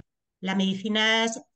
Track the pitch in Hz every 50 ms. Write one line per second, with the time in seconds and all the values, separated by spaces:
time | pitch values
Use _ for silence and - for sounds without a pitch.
0 | - _ _ _ _ _ _ _ - 185 190 196 190 190 190 190 - 220 208 220
1 | 220 220 220 226 226 233 233 - - _ _